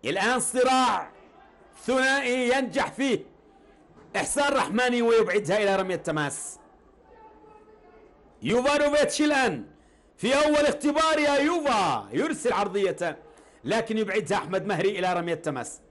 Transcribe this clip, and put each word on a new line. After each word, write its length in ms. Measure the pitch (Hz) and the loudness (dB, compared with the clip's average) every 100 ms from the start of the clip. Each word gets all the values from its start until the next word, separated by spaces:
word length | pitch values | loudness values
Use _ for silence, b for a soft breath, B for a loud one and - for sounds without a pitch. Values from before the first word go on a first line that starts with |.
الآن 360 | 120 196 208 247 | -4 -2 0 0
صراع 680 | - 247 254 262 254 190 - - - - - - - - | -2 2 4 4 2 0 -6 -18 -20 -20 -20 -20 -20 -10
ثنائي 720 | - 262 262 277 247 254 240 | -2 2 2 0 0 0 2
ينجح 440 | 262 262 214 - | 0 0 -4 -4
فيه 320 | - 269 208 - - - - - - - - - - | -2 -2 -2 -4 -20 -20 -20 -20 -20 -20 -20 -8 -6
إحسان 360 | - 285 285 | -2 0 2
رحماني 500 | 269 147 208 254 240 | 0 0 0 0 2
ويبعدها 600 | 233 226 180 196 151 208 | 4 4 2 -2 -2 0
إلى 140 | 202 190 | 2 0
رمية 200 | 185 175 | -2 -4
تماس. 640 | 175 156 143 - - - - _ _ _ - 440 440 427 440 427 - - - - - - - _ | -4 -4 -4 -6 -12 -16 -20 _ _ _ -20 -20 -20 -20 -20 -20 -20 -20 -20 -20 -20 -20 -20 _
يوفانوفيتش 800 | 127 233 262 294 294 294 277 - | 0 0 2 2 2 2 2 2
الآن 440 | 302 277 247 139 101 b b b b _ | 2 2 0 -2 -10 b b b b _
في 180 | 233 | 0
أول 320 | 269 302 294 294 | 2 4 4 2
اختبار 520 | - 294 302 320 302 | 0 0 2 2 2
يا 160 | 294 | 2
يوفا، 760 | 285 294 349 285 226 175 117 101 | 2 2 0 0 0 0 -2 -4
يرسل 400 | 127 302 294 247 | -4 -2 -2 -2
عرضية 680 | 185 208 196 196 - 175 - - B B B | 0 -2 0 -2 -2 -6 -6 -18 B B B
لكن 340 | 120 220 226 220 | -2 -2 0 -2
يبعدها 400 | 202 196 151 196 | 0 -2 -2 -4
أحمد 280 | 151 190 151 | -2 -4 -2
مهري 320 | 175 190 190 | 0 0 0
إلى 140 | 180 | -2
رمية 220 | 175 170 | 0 -2
تماس 460 | 160 160 135 117 - _ | -4 -4 -6 -8 -14 _